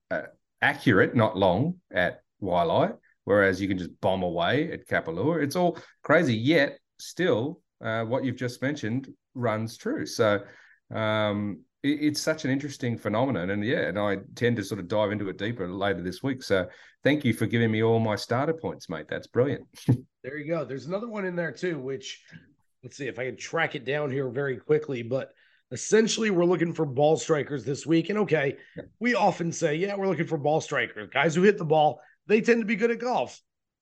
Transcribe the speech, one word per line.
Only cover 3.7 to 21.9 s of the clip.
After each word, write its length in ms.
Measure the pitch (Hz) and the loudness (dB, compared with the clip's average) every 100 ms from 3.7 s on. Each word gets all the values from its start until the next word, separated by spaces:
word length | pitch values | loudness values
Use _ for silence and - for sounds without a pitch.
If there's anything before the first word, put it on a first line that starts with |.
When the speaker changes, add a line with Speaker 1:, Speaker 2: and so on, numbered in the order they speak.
| 92 | -2
Speaker 1:
just 220 | 85 - | -6 -4
bomb 220 | 98 95 | -2 0
away 480 | 90 85 87 131 165 | -2 0 0 0 -2
at 160 | 82 - | -8 -4
Kapalua. 560 | 90 82 85 135 165 | -2 -2 -2 -2 0
It's 120 | 143 180 | -2 0
all 220 | 175 175 - _ | 0 -2 -10 _
crazy, 320 | - 160 147 110 | 2 4 4 2
yet 440 | 120 160 139 - _ - | 4 4 2 -2 _ -20
still, 640 | - - 180 110 139 175 _ _ | -10 -2 2 2 0 -8 _ _
uh, 200 | 113 110 113 | -4 -4 -2
what 180 | 131 | -2
you've 120 | 127 107 | -2 -4
just 240 | 123 - | -6 -4
mentioned 480 | 135 147 107 123 139 - _ 135 | -4 -4 -4 -4 -6 -16 _ -4
runs 420 | 117 107 113 - | -2 -2 -4 -8
true. 280 | 214 302 101 | -6 -6 -4
So, 340 | - 110 101 - - - _ - | 2 4 2 -2 -20 -20 _ -10
um, 680 | 110 110 110 107 101 104 87 - _ | -4 0 0 0 -2 -4 -8 -16 _
it, 160 | 139 147 | -2 0
it's 200 | 151 147 | 0 0
such 240 | - 156 131 | -2 -2 -2
an 60 | |
interesting 460 | 135 143 - 120 113 | -2 -4 -6 -6 -4
phenomenon. 540 | 107 107 139 95 90 | -2 0 0 0 -2
And 120 | 101 | -2
yeah, 240 | 107 165 80 | -2 -2 -2
and 100 | 95 | -2
I 180 | 104 95 - - | 0 -2 -6 -2
tend 200 | 120 120 | 0 0
to 60 | |
sort 160 | 98 101 | -2 -6
of 80 | 87 | -2
dive 240 | 107 104 | 0 0
into 180 | 104 98 | -2 -6
it 80 | 90 | -6
deeper 300 | 104 120 87 | -6 -6 -6
later 340 | 95 101 90 | -2 -2 -2
this 200 | 90 90 | -6 -6
week. 220 | 135 131 | -6 -4
So 240 | - 95 87 - - _ | 0 0 0 -8 -20 _
thank 200 | 135 147 123 | 0 2 2
you 80 | |
for 120 | - 107 | 0 0
giving 240 | 117 117 | 0 2
me 100 | 110 | 2
all 180 | 113 113 | 2 2
my 160 | 110 101 | 2 -2
starter 380 | - 120 151 | -2 -2 -2
points, 360 | 160 95 76 - | -4 -6 -8 -10
mate. 160 | 80 78 | -10 -8
That's 200 | 80 - | -10 -2
brilliant. 400 | 113 135 - - - - | 0 0 -2 -10 -2 2
<laughs> 200 | 123 - _ | 2 -2 _
Speaker 2:
There 140 | 127 151 | -14 -10
you 100 | 147 | -6
go. 160 | 165 | -6
There's 220 | 120 135 131 | -6 -8 -8
another 220 | 190 233 | -8 -6
one 180 | 214 185 | -6 -4
in 100 | 175 | -4
there 160 | 165 | -6
too, 280 | - 180 151 | -4 -6 -4
which, 420 | 131 | -6